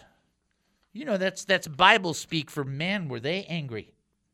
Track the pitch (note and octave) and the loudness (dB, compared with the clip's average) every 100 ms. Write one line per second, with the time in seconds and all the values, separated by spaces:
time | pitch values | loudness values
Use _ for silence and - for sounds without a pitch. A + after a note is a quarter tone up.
0 | - _ _ _ _ _ _ _ _ G#3 | -20 _ _ _ _ _ _ _ _ -10
1 | D4 G3 F#3+ F#3 - F#3 E3 C#3 F#3 A3 | -2 0 0 -2 0 0 0 6 8 8
2 | F3+ D3+ - E3 C#3 - C3+ C3+ E3+ G3+ | 4 -4 -4 -4 -2 -6 -6 -4 -4 -4
3 | D#3+ A#2+ B2+ F#3 F#3+ E3 C#3 A2 G2 _ | -4 -4 -4 -4 -4 -6 -6 -8 -10 _
4 | _ _ _ | _ _ _